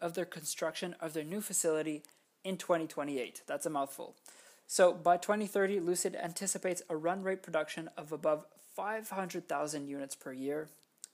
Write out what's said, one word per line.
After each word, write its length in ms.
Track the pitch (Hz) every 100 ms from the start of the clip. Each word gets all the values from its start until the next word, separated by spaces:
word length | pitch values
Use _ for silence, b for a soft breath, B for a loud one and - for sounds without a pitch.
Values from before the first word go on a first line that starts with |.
of 140 | 170 175
their 100 | 175
construction 720 | 170 147 - 160 - 180 -
of 140 | 165
their 100 | 156
new 160 | 151 202
facility 600 | 208 190 170 156 156 151 - B B _
in 140 | 190 180
twenty 300 | - 170 160
twenty-eight. 560 | - 143 135 107 - -
That's 220 | 143 160
a 20 |
mouthful. 460 | 147 139 - - - - B B B -
So 260 | - 180
by 260 | 180 170 175
twenty 280 | - 208 202
thirty, 340 | 202 196 202
Lucid 360 | 170 180 185 185
anticipates 680 | 170 170 196 190 185 175 -
a 80 | 160
run 240 | 165 196
rate 220 | 190 190
production 480 | 180 165 151 - 160 -
of 160 | 151
above 360 | 156 160 151 - - - -
five 360 | 196 220 220
hundred 360 | 190 185 175 170
thousand 400 | 143 151 151 143
units 280 | 139 139 -
per 180 | 139
year. 360 | 131 135 151 156 - _ _ -